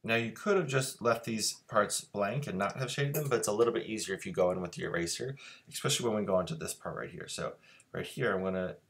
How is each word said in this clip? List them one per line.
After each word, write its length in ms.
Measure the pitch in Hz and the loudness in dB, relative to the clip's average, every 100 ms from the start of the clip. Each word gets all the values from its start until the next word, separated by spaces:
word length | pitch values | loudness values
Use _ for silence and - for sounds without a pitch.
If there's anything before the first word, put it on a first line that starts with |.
Now 120 | 113 117 | 2 0
you 160 | 113 | 0
could 240 | - 214 196 | -2 2 2
have 100 | 156 | 4
just 340 | 135 131 - | 0 0 0
left 240 | 113 113 | 2 2
these 300 | - 110 98 - _ | 0 -2 -2 -4 _
parts 320 | 110 104 - | 2 4 0
blank 440 | - 101 101 127 107 | -4 0 0 0 -2
and 120 | 92 | 0
not 180 | 98 - | 0 0
have 140 | 127 | -4
shaded 240 | - 139 | 0 0
them, 140 | 151 143 | 0 2
but 100 | 120 | 0
it's 100 | 107 | 2
a 40 | |
little 200 | 104 117 | 4 4
bit 140 | 113 - | 4 -2
easier 280 | 107 95 | -6 -4
if 120 | 95 95 | -4 -4
you 60 | |
go 180 | 90 90 | 2 4
in 100 | 92 | 2
with 120 | 87 | -4
the 100 | - | -6
eraser, 540 | - 85 85 - 127 139 - - - | -4 -2 -2 -4 -6 -8 -14 -20 -12
especially 360 | - - - 123 | -4 0 0 2
when 100 | 107 | 0
we 60 | 98 | 2
go 140 | 92 | 2
into 140 | 87 | 2
this 200 | 80 85 | -4 -6
part 220 | - 90 - | -6 -8 -6
right 140 | - | -8
here. 180 | 87 - | -10 -10
So 260 | - 60 - - - - | -6 -6 -8 -20 -20 -12
right 140 | - - | -8 -6
here, 280 | - 120 | -2 0
I'm 80 | 95 | 2
gonna 340 | 92 92 90 - | 0 0 -2 -6